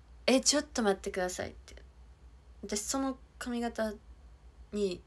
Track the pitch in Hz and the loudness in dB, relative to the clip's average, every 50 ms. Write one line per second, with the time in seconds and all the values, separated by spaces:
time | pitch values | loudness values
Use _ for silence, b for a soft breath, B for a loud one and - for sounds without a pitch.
0 | - - - - - 226 254 262 - - 277 302 294 - - 254 220 202 190 196 | -20 -20 -16 0 4 6 6 6 6 4 2 2 0 0 -2 2 2 2 2 2
1 | - 202 - 185 180 180 - - - - - - - - - - - - - - | -2 -6 -2 -2 -2 -2 -2 -6 -8 -8 -10 -16 -18 -18 -20 -20 -20 -20 -20 -20
2 | - - - - - - - - - - - - - 202 208 202 - - - 269 | -20 -20 -20 -20 -20 -20 -20 -20 -20 -20 -18 -14 -8 -6 -6 -4 -4 -2 -2 0
3 | 269 269 262 - - - - - - 247 240 233 240 233 233 - 220 214 208 - | 0 0 -2 -6 -12 -20 -16 -10 -6 -4 -2 -2 -2 -2 -2 -2 -2 -2 -4 -8
4 | - - - - - - - - - - - - - - 208 208 202 185 180 - | -14 -20 -20 -20 -20 -20 -20 -20 -20 -20 -20 -20 -16 -6 -2 0 0 0 0 -4
5 | - | -10